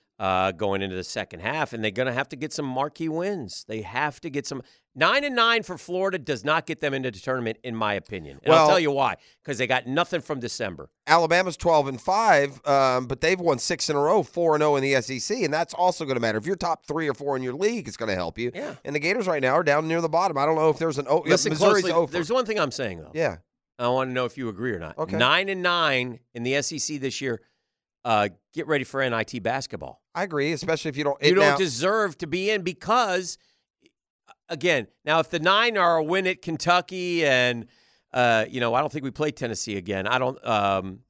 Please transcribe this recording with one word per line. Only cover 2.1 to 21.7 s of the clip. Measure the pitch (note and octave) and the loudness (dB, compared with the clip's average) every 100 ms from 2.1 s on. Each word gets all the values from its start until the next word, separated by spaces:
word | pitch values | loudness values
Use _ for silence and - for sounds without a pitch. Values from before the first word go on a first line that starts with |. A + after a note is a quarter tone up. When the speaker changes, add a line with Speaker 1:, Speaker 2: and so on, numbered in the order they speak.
Speaker 1:
have | A#2+ C#3 | -2 -6
to | C#3 | -8
get | D3 | -8
some | - C#3 | -6 -6
marquee | B2+ D3 - D#3+ | -4 -6 -6 -6
wins. | D#3 F#3+ G3 G2+ - - | -4 -4 -6 -10 -14 -10
They | A2 | -10
have | G2 A#2+ D3 - | -6 -4 -4 -6
to | E3 | -8
get | C#3 - | -8 -8
some. | C3+ - _ _ C3 | -10 -12 _ _ 0
Nine | E3 C4 | 2 2
and | C#4+ B3 | 0 2
nine | A#3 A#3 | 2 2
for | - E3+ | -2 -10
Florida | - F3+ F#3+ F#3 | -6 -2 -2 -2
does | C3+ B2 C3 | -4 -4 0
not | D#3+ - | 0 -2
get | D#3 | -4
them | D3 | -4
into | C3+ B2+ | -2 -6
the | G2 | -6
tournament, | - C3 A#2 A2+ | -4 -2 -4 -6
in | B2+ A2+ | -8 -2
my | G#2+ G2+ | -2 -2
opinion. | - G2 D2+ C2+ | -4 -10 -12 -2
And | - | 6
Speaker 2:
Well | D#3+ | 6
Speaker 1:
I'll | D3+ | 8
tell | F#3 | 4
you | D3+ | 2
why, | C#3 B2+ F#2 _ _ | 2 0 -2 _ _
'cause | - A#2+ | -10 -4
they | B2+ | 0
got | B2+ A#2 | 0 0
nothing | C#3+ F3 F3 | 0 0 -2
from | - C#3 | -4 -6
December. | A#2 - G#2+ E2 C2 _ - | -6 -6 -6 -8 -14 _ 4
Speaker 2:
Alabama's | E3 D#3+ F3 F#3 - | 4 6 4 2 -2
twelve | F3+ D#3 C#3 | 2 4 2
and | B2+ | -2
five, | - G3 A3+ D#3 C#3+ C3+ - | -2 2 4 4 2 -2 0
um, | C#3 C3+ B2+ B2+ | 4 4 2 -2
but | C3 | -2
they've | D#3+ F#3 | 0 2
won | E3+ B2+ | 2 0
six | - E3 - | -2 -2 0
in | C#3+ | 2
a | |
row, | D3 G#3 | 4 2
four | D3+ E3+ E3 | 0 0 2
and | D3+ | 4
oh | D3+ C#3+ | 4 2
in | |
the | C3+ | 2
S | C3+ A#2+ | 0 0
E | C3 | -6
C, | - A#3+ E3 | -6 -2 -2
and | |
that's | D#3 E3+ | -2 -2
also | - F3+ E3+ D3+ | 0 0 0 -2
gonna | B2+ | 0
matter. | A#2 G#2+ | 0 -2
If | B2 | -4
you're | F#3+ | -4
top | F3 D#3+ - | -2 -4 -4
three | D3+ D#3 | -2 -2
or | C3 | -4
four | C#3+ C3+ | -4 -4
in | |
your | B2+ C3+ | -4 -2
league, | G#3 A#3 B2+ | -2 -2 -6
it's | - | -6
gonna | A2+ | -4
help | F#2 E2+ A2 | -2 -4 -6
you. | A#2+ | -6
Speaker 1:
Yeah. | F#3 C#4+ D3+ - | -6 -10 -10 -6
Speaker 2:
And | D3 | -2
the | |
Gators | D#3 A3 F#3 | 0 0 0
right | D#3 | 0
now | B2+ D3+ | 2 2
are | |
down | D#3 D3 D#3+ | 4 2 2
near | E3 | 0
the | E3 | 0
bottom. | E3 F#3+ C#3+ | 2 0 2
I | D3 | 2
don't | D#3+ | 4
know | D#3 | 2
if | D3 | 2
there's | E3 C3+ | -2 -2
an, | C3 | 0
oh, | D#3 E3 | 0 4
yeah, | |
Speaker 1:
Listen | F3 - | 2 2
Speaker 2:
Missouri's | D#3 G3+ | 2 2